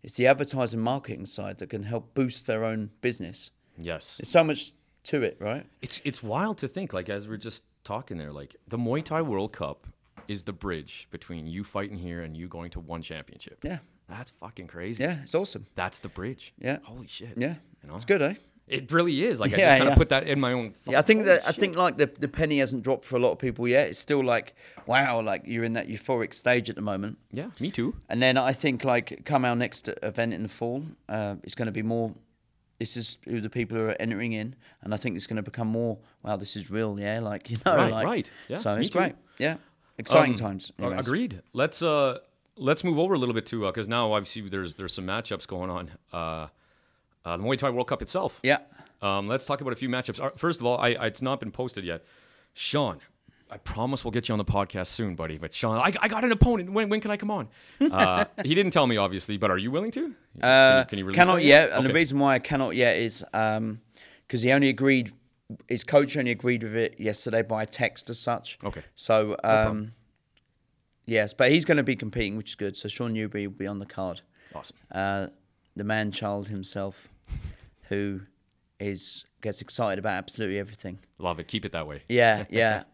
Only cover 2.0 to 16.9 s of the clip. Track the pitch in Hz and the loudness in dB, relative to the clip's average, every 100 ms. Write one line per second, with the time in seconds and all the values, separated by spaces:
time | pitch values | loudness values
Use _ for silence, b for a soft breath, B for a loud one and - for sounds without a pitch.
2 | - - 127 120 - 110 113 110 107 _ | -6 -2 -2 -2 -4 -2 -2 -4 -6 _
3 | 123 - 85 - - _ _ - 82 80 | -4 -4 -8 -12 -18 _ _ -14 -8 -8
4 | - - - 175 160 147 - _ _ _ | -8 -8 2 4 4 0 -6 _ _ _
5 | - 151 113 - 104 127 - _ - - | -6 -2 -2 -4 -6 -6 -10 _ -10 -8
6 | 147 117 110 120 208 208 131 - 190 92 | -8 -8 -6 -4 -2 -4 -8 -8 -8 -8
7 | 87 101 104 110 110 - _ _ - 104 | -6 -8 -8 -12 -12 -14 _ _ -10 -10
8 | 135 85 73 73 71 - - 117 120 135 | -8 -10 -10 -12 -16 -20 -10 -4 -2 -2
9 | 160 156 160 101 104 - 73 71 - - | -2 -4 -2 -2 -4 -6 -10 -10 -16 -20
10 | _ - - 101 87 90 98 82 69 - | _ -20 -10 -10 -10 -10 -6 -8 -8 -18
11 | - - - 85 80 87 101 101 101 101 | -16 -18 -14 -12 -10 -10 -8 -8 -8 -8
12 | 87 85 82 80 85 85 85 87 80 85 | -10 -10 -10 -12 -12 -12 -12 -14 -10 -12
13 | 80 80 - - - - 147 175 _ _ | -10 -14 -14 -20 -20 -12 -10 -10 _ _
14 | _ 107 127 _ 87 - 87 85 90 113 | _ -16 -16 _ -18 -16 -16 -10 -8 -4
15 | 139 170 139 160 196 110 104 - 90 - | -4 -4 -2 -2 -2 -8 -12 -6 -6 -6
16 | 95 - 98 135 - _ 127 143 - | -12 -8 -8 -10 -16 _ -4 -4 -8